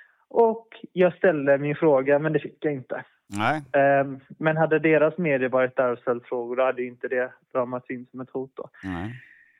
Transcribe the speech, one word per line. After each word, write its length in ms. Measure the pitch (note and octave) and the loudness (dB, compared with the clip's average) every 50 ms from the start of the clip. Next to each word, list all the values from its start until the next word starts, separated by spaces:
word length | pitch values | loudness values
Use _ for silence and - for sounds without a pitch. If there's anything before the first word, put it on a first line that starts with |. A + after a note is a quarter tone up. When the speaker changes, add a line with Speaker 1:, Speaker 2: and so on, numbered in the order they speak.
| - _ _ _ _ _ | -20 _ _ _ _ _
Speaker 1:
Och 400 | - A#3+ A#3 A3+ A3 A3+ - _ - - - - - | 0 2 2 2 2 -4 -10 _ -20 -20 -20 -10 0
jag 220 | F3 F#3 F3+ E3 | 2 2 2 2
ställde 440 | - - F#3+ E3+ D3 C3+ C#3 C#3 C#3 | 2 0 0 2 2 2 2 2 2
min 160 | C#3+ D3 D3 | 2 -2 -2
fråga, 420 | - E3 D#3+ C#3+ C3 C3+ C#3 C#3+ C#3+ | 0 2 4 4 4 4 2 2 2
men 140 | D3+ D#3 D#3 | 2 0 -2
det 60 | D3+ | -2
fick 160 | - - - _ - | -4 -4 -14 _ -6
jag 80 | D#3 D3 | -4 -4
inte. 320 | C3 B2+ - - - B2+ _ _ _ _ - G2+ G2+ | -4 -8 -10 -10 -12 -12 _ _ _ _ -10 -6 -2
Speaker 2:
Nej. 240 | G#2+ A#2+ D3 D#3 C#3+ C3 - | 0 0 0 -2 -4 -2 0
Speaker 1:
Ehm, 480 | C#3+ C#3 C#3 C#3 C#3 C#3 C#3 C3+ C3+ - - - - | 2 4 4 4 4 2 0 -4 -12 -14 -18 -12 -4
men 180 | D3+ D#3+ D#3 | -2 -2 0
hade 220 | D#3 D#3+ D3+ D#3 D#3 | 0 0 2 2 2
deras 400 | D3 D#3+ D#3 D3 D3 D#3 D#3 F#3 | 2 4 4 4 4 2 0 0
medier 300 | F3+ D#3 C#3 C3 C3 B2+ | -2 0 0 0 0 0
varit 280 | B2 C3 B2+ B2 - | 0 0 0 0 0
där 160 | - C3 B2 A#2+ | 0 0 0 0
och 60 | A#2 | -2
ställt 280 | - C3+ B2 A#2+ A#2+ | -2 -4 -4 -4 -4
frågor, 300 | - C3 B2 A#2+ A#2+ B2 | -8 -8 -6 -6 -6 -2
då 60 | B2 C3 | 0 0
hade 180 | C3 B2 B2 B2 | 0 0 -2 -6
ju 60 | B2 | -8
inte 200 | B2 B2 - B2 | -10 _ -8 -6
det 240 | C3 B2 B2 B2+ B2+ _ _ _ - | -4 -4 -4 -4 -8 _ _ _ -4
ramats 360 | C3 B2 A#2+ B2+ B2 - - | -4 -4 -4 -4 -10 -8 -10
in 160 | C3 B2 B2+ _ | -12 -12 -12 _
som 100 | - B2 | -14 -14
ett 100 | - - | -14 -10
hot 200 | - C3+ C3 C3 _ | -8 -10 -10 -10 _
då. 140 | - - - _ - - | -14 -16 -16 _ -14 -10
Speaker 2:
Nej. 280 | F#2+ F2+ F2 F#2+ A2 B2 B2 - - - _ _ _ _ _ | -10 -8 -8 -8 -10 -12 -14 -18 -20 -20 _ _ _ _ _